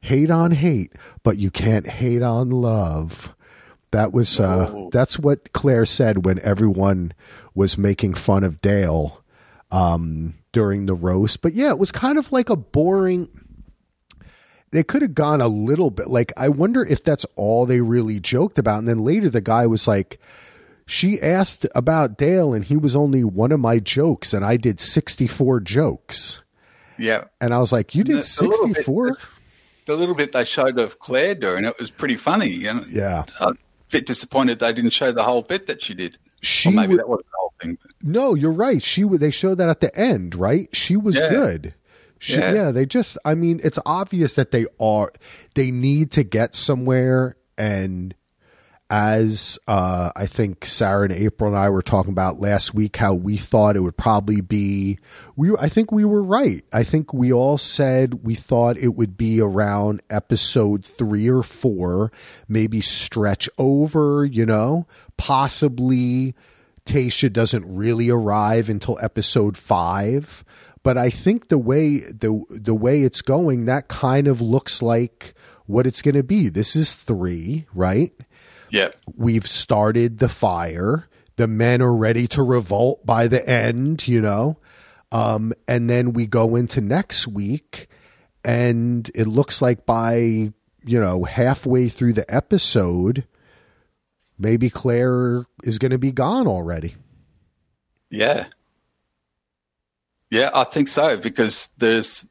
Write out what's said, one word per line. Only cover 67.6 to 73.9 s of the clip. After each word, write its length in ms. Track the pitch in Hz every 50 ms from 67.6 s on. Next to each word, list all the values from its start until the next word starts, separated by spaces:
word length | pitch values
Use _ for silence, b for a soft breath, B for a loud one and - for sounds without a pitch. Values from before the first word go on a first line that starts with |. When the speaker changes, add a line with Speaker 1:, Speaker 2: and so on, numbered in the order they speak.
| 85
Speaker 1:
really 420 | 90 92 92 104 117 117 113 117 117
arrive 600 | 120 120 110 104 101 107 104 104 113 113 113 107
until 280 | 110 101 - - 117 -
episode 560 | 110 107 _ 110 104 - - 131 104 104 98
five. 840 | - - - 113 90 87 85 90 98 101 107 127 139 147 - - - - b b b b b b b _
But 160 | 131 127 123
I 100 | 123 123
think 380 | - - - 185 214 240 _
the 100 | _ 165
way, 400 | 143 117 113 131 151 160 151 147 135
the, 420 | - - - 107 117 110 110 107 - _
the 240 | - 110 104 113 113
way 260 | 107 107 123 139 147
it's 200 | 139 127 - -
going, 440 | - - 135 156 180 156 131 120 117
that 220 | 120 127 143 -
kind 400 | _